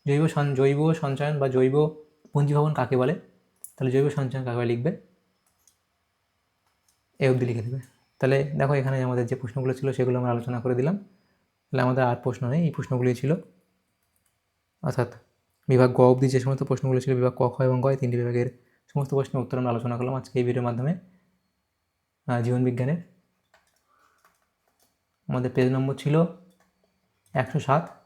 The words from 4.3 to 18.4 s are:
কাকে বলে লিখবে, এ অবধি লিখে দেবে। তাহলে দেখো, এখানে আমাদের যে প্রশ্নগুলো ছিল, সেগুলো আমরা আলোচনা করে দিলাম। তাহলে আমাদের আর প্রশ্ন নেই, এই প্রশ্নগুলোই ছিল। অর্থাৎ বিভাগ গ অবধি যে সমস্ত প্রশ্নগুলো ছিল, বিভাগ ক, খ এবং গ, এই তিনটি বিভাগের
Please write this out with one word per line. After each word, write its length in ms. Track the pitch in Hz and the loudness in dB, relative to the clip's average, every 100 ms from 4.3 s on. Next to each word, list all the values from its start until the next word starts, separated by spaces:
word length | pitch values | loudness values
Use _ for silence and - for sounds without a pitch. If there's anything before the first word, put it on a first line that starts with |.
| 131 | -4
কাকে 140 | 127 120 | -4 -2
বলে 80 | 120 | -2
লিখবে, 320 | 120 143 202 - _ _ _ _ _ _ _ _ _ _ _ _ _ _ _ _ _ _ _ _ - | -2 -2 -4 -12 _ _ _ _ _ _ _ _ _ _ _ _ _ _ _ _ _ _ _ _ 0
এ 100 | 131 | 2
অবধি 160 | 127 120 | 2 0
লিখে 160 | 110 | -2
দেবে। 180 | 113 131 - _ _ - | -6 -8 -12 _ _ -2
তাহলে 240 | 131 135 | 2 2
দেখো, 300 | 143 147 139 | 0 -2 0
এখানে 300 | 143 131 131 | 0 0 -2
আমাদের 220 | 127 123 120 | 0 -2 -2
যে 100 | 127 | -4
প্রশ্নগুলো 380 | 117 135 131 | -6 -4 -4
ছিল, 180 | 127 139 | -2 -2
সেগুলো 280 | 123 127 123 | 0 0 0
আমরা 120 | 123 | 0
আলোচনা 280 | 120 117 123 | -2 -4 -4
করে 160 | 123 123 | -2 0
দিলাম। 220 | 139 202 | 0 -2
তাহলে 840 | - _ _ _ _ _ _ 131 | -6 _ _ _ _ _ _ 0
আমাদের 220 | 127 127 | 2 2
আর 120 | 123 120 | 2 0
প্রশ্ন 340 | 127 117 120 | -4 -4 -2
নেই, 140 | 151 | 0
এই 80 | 165 | 0
প্রশ্নগুলোই 440 | 139 117 127 123 120 | -2 -4 0 0 0
ছিল। 200 | 135 190 - _ _ _ _ _ _ _ _ _ _ _ _ _ | 0 -2 -6 _ _ _ _ _ _ _ _ _ _ _ _ _
অর্থাৎ 320 | 147 120 117 - _ _ _ _ - | -4 -2 -4 -6 _ _ _ _ 2
বিভাগ 240 | 127 127 | 4 6
গ 100 | 123 | 6
অবধি 260 | 127 127 131 | 6 6 4
যে 120 | 131 | 2
সমস্ত 240 | 127 135 | 0 -2
প্রশ্নগুলো 360 | 131 131 135 127 | -2 -2 0 0
ছিল, 160 | 135 127 | 0 0
বিভাগ 180 | 123 127 | 0 0
ক, 140 | 123 | -2
খ 120 | - | 0
এবং 200 | 131 127 | 0 2
গ, 60 | 135 | 0
এই 100 | 135 | 0
তিনটি 200 | 127 120 | -2 -2
বিভাগের 420 | 120 120 | -2 -2